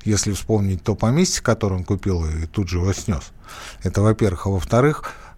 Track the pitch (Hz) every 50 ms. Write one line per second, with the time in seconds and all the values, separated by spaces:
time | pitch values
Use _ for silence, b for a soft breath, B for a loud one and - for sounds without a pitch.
0 | - 104 107 98 - 107 98 - - - 113 107 101 98 95 85 - - 104 -
1 | - 110 127 160 190 185 - - - - 113 - - 101 95 92 90 - 104 92
2 | - 101 95 87 82 78 78 78 80 80 - - 98 85 92 90 87 98 95 -
3 | - - 98 67 - - - B B B B B B B B B - 95 - -
4 | 101 107 110 - 110 101 87 - - 101 98 95 80 - - 117 131 147 151 -
5 | B B B B B B B